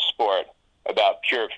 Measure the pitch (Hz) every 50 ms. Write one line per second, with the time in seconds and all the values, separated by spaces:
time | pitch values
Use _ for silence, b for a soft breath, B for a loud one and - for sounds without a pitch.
0 | - - - - 117 101 95 87 - - - _ _ _ _ _ - - 95 110
1 | 104 95 95 - - - 131 120 110 - -